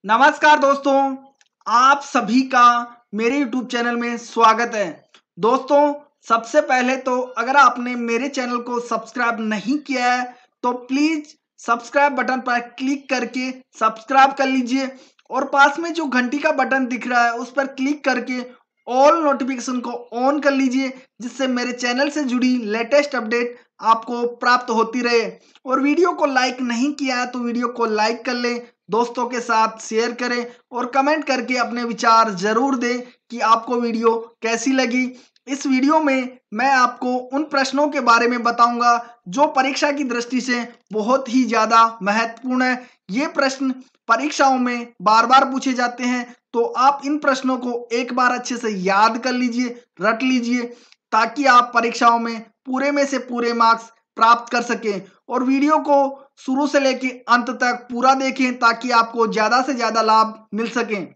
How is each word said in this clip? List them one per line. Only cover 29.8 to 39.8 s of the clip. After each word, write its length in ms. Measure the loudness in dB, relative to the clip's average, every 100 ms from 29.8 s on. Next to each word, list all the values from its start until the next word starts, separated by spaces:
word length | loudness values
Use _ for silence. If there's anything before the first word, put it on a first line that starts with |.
| -4 -2 -2
करें 420 | -4 -6 -6 -8 -16 _
और 140 | -8 -2
कमेंट 380 | 0 2 0 0
करके 320 | -4 -2 -2
अपने 260 | -2 -4
विचार 460 | -6 0 4 4 4 0
जरूर 420 | -2 0 0 0
दें 240 | -2 -4
कि 380 | -8 _ _ -4
आपको 340 | 2 2 0 -4
वीडियो 420 | -2 2 2 0 -6 _
कैसी 300 | -4 -2 0
लगी। 340 | 0 0 0 -4 -8 _ _ -12
इस 180 | -8 0
वीडियो 320 | 2 4 2
में 400 | 2 0 -2 -12 _
मैं 180 | -2 0
आपको 440 | 2 2 0 -4 -4
उन 280 | -4 -6 -2
प्रश्नों 420 | -2 -2 0 0
के 100 | 0
बारे 260 | 2 4 2
में 140 | 0
बताऊंगा 800 | -2 2 2 2 2 2 -2 -20 -10
जो 160 | 0 2
परीक्षा 400 | 2 0 0